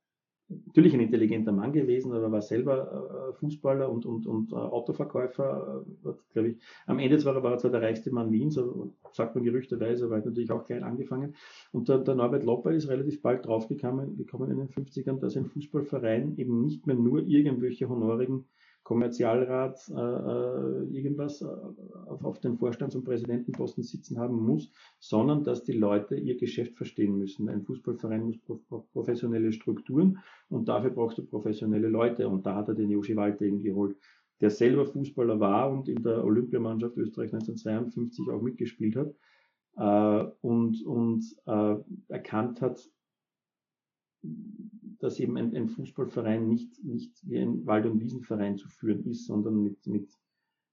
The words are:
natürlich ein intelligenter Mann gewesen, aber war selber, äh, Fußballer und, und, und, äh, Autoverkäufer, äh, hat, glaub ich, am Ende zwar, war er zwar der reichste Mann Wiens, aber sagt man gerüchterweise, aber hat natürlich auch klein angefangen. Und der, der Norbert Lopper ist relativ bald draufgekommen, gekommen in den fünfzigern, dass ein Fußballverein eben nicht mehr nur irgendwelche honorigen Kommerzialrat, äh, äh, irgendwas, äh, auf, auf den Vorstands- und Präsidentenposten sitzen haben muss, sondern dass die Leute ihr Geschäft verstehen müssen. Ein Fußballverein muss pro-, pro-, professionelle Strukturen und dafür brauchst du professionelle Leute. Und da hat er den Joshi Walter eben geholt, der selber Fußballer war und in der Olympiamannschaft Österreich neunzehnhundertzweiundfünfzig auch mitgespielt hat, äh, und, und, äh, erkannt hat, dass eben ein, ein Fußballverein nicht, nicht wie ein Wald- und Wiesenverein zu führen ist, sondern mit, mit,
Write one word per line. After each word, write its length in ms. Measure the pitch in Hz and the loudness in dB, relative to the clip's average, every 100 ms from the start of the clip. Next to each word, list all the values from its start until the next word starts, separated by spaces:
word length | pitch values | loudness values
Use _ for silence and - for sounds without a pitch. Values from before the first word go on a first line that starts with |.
| _ _ _ _ _ | _ _ _ _ _
natürlich 440 | - - - 170 131 | -16 4 10 10 8
ein 60 | |
intelligenter 500 | 113 117 107 113 110 | 4 4 4 4 2
Mann 200 | 98 117 | 2 2
gewesen, 400 | 151 127 123 131 | 2 2 2 2
aber 200 | 117 110 | -2 0
war 100 | 107 | 0
selber, 880 | - 113 139 135 - 135 131 131 131 | 0 0 2 0 0 -8 -8 -8 -10
äh, 40 | - | -6
Fußballer 540 | 151 151 139 135 135 | -6 -2 0 0 0
und, 160 | 117 120 | -2 -4
und, 180 | 113 113 | -6 -2
und, 260 | 110 110 | -2 -2
äh, 40 | 120 | -4
Autoverkäufer, 1300 | 120 120 - - - 123 127 - 139 139 - 67 - - | -2 -4 -2 -4 -4 -2 -4 -2 -2 -2 -6 -8 -12 -12
äh, 40 | - | -10
hat, 100 | - _ | -10 _
glaub 120 | 113 117 | 0 0
ich, 120 | 113 - - - | -2 -14 -14 -2
am 100 | 131 | 0
Ende 220 | 131 151 | 4 4
zwar, 220 | 139 131 | 4 2
war 80 | 123 | 0
er 60 | 120 | 2
zwar 120 | 127 | 2
der 120 | 123 | 2
reichste 280 | 110 113 - | 0 0 -2
Mann 200 | 120 113 | -2 2
Wiens, 260 | 110 147 143 | 2 2 0
aber 320 | 123 - - - - | -2 -4 -10 -12 -12
sagt 240 | - 117 127 | -4 -2 0
man 80 | |
gerüchterweise, 640 | 120 123 127 117 110 120 117 | 0 0 -2 -2 0 0 0
aber 120 | 110 | 0
hat 80 | 120 | -2
natürlich 260 | 117 117 | -2 -2
auch 140 | 113 - | -2 -4
klein 180 | 120 | -6
angefangen. 520 | 98 123 127 127 147 - - - - | -4 -6 -4 -4 -6 -10 -20 -20 -6
Und 160 | - 120 | -2 4
der, 120 | 135 | 4
der 160 | 139 131 | 4 2
Norbert 280 | 120 139 | 2 2
Lopper 280 | 117 123 160 | 2 0 2
ist 180 | 160 147 | 0 0
relativ 320 | 131 143 - | -2 -2 0
bald 240 | 123 127 - | 0 0 0
draufgekommen, 720 | 113 - - 123 131 139 139 | -2 -2 -4 -2 -4 -4 -8
gekommen 320 | - 120 131 | -10 -6 -4
in 80 | 131 | -2
den 120 | 135 | -4
fünfzigern, 500 | - 135 - 135 131 | -8 -8 -6 -4 -2
dass 180 | 127 131 | -2 -2
ein 80 | - | -4
Fußballverein 920 | 147 147 147 139 135 113 113 147 - | -6 -4 -4 -2 -2 0 0 0 -4
eben 280 | 123 117 143 | 0 2 2
nicht 220 | 156 151 | 0 0
mehr 80 | 123 | 4
nur 260 | 117 147 | 4 4
irgendwelche 680 | - 147 147 123 123 120 120 | 4 6 6 2 -2 -2 -2
honorigen 580 | 120 110 113 127 131 131 _ _ _ | 0 2 2 0 -2 -6 _ _ _
Kommerzialrat, 1040 | - 117 120 - 120 120 127 131 131 131 - 139 | 0 2 2 2 2 4 2 0 -2 -6 -10 -4
äh, 20 | |
äh, 880 | 120 127 131 120 123 127 131 131 131 | -2 -2 -2 -2 -2 -2 -2 -2 -4
irgendwas, 480 | 135 139 143 147 - | -4 -2 -2 -4 -6
äh, 40 | 151 - - - - - - | -10 -10 -12 -16 -18 -18 -14
auf, 200 | 135 143 | -8 -8
auf 140 | - | -4
den 160 | 127 120 | -4 0
Vorstands- 400 | 123 117 139 131 | -2 -2 -4 -4
und 80 | 127 | -4
Präsidentenposten 760 | 120 117 120 - 127 127 - | -4 -2 -4 -4 -6 -6 -6
sitzen 380 | 117 - - 120 | -8 -10 -8 -6
haben 160 | 123 117 113 | -2 0 2
muss, 280 | 156 - _ - _ | 2 0 _ -20 _
sondern 460 | - 110 127 151 123 | 0 2 4 2 2
dass 180 | 120 | -2
die 80 | - | -2
Leute 460 | 117 104 104 - - | 2 4 2 0 -4
ihr 180 | 127 120 | -2 -2
Geschäft 400 | 120 - 117 - | -2 -2 -6 -8
verstehen 420 | - - 104 98 | -10 0 0 0
müssen. 300 | 98 - 107 | -2 -4 -4
Ein 140 | 107 | -4
Fußballverein 640 | 98 127 - 117 110 110 117 | -6 -8 -6 -6 -4 -4 -4
muss 140 | 110 | -6
pro-, 200 | - 117 - | -10 -12 -10
pro-, 180 | 113 - | -14 -8
professionelle 600 | 127 117 120 120 113 113 | -6 -2 -2 0 0 0
Strukturen 640 | 110 - - - 131 190 190 - - _ | -2 -4 -6 0 4 4 4 -8 -20 _
und 180 | 120 110 | -4 0
dafür 220 | 110 123 | 0 0
brauchst 280 | 117 113 - | 0 -2 -2
du 60 | |
professionelle 640 | - 107 110 107 110 107 110 | -8 -6 -4 -2 0 2 2
Leute. 400 | 110 120 120 110 | 4 2 2 0
Und 180 | 95 101 | 0 -2
da 100 | 98 | -2
hat 120 | 107 | -2
er 80 | 110 | 0
den 140 | 104 | 2
Joshi 260 | 104 101 110 | 0 0 0
Walter 300 | 104 101 104 | 0 0 0
eben 180 | 101 | 0
geholt, 320 | 104 98 101 - _ _ _ _ | -2 0 -2 -4 _ _ _ _
der 80 | 104 | 2
selber 360 | - 120 135 143 | 6 4 6 2
Fußballer 540 | 139 139 - 117 107 | -2 -4 0 0 2
war 320 | 101 104 135 | 4 4 2
und 160 | 135 131 | 0 -4
in 160 | 113 | -2
der 180 | 117 117 107 | 0 0 4
Olympiamannschaft 720 | 117 - 123 113 113 120 - | 2 2 0 0 -2 -2 -2
Österreich 340 | - - 113 | -4 -4 -6
neunzehnhundertzweiundfünfzig 1000 | 113 110 117 110 110 120 123 120 - 127 | -4 -6 -6 -2 -2 -2 -4 -6 -4 -4
auch 120 | 113 | -2
mitgespielt 560 | 120 123 120 - 110 120 | -4 -4 -6 -2 -2 0
hat, 180 | 151 - _ _ _ _ _ - | -4 -8 _ _ _ _ _ -2
äh, 520 | 104 104 107 107 113 - | 4 4 6 4 0 -4
und, 440 | 123 117 117 113 - | 0 2 2 0 -2
und, 380 | 120 117 113 - - - | 0 2 2 -2 -10 -2
äh, 320 | 107 107 104 - - - | 2 2 0 -4 -16 -10
erkannt 500 | 101 - 107 120 - | -10 -4 -2 -2 -2
hat, 260 | 127 - - _ _ _ _ _ _ _ _ _ _ _ _ _ - - - - - - - - | -4 -4 -14 _ _ _ _ _ _ _ _ _ _ _ _ _ -12 -12 -14 -16 -16 -16 -18 -6
dass 200 | 131 - | -4 0
eben 160 | 120 123 | 0 0
ein, 180 | 117 | 0
ein 140 | - 110 | 0 -2
Fußballverein 800 | - 131 - 123 127 107 110 113 | -2 -8 -4 -2 0 2 2 4
nicht, 340 | 117 - - | 2 2 -10
nicht 300 | 160 120 - - - | -8 -6 -8 -14 -6
wie 100 | 123 | -2
ein 280 | 120 120 - | 0 0 2
Wald- 200 | 110 113 | 2 4
und 140 | 110 | 0
Wiesenverein 560 | 117 127 - 107 101 98 | -2 -6 -6 -2 -2 -4
zu 140 | - | -8
führen 360 | - 110 104 - | -6 -2 -2 -2
ist, 200 | 117 - | -6 -2
sondern 360 | 107 107 110 | -2 0 2
mit, 240 | 104 - - | 0 -2 -6
mit, 240 | 104 - _ _ _ _ _ _ | -6 -6 _ _ _ _ _ _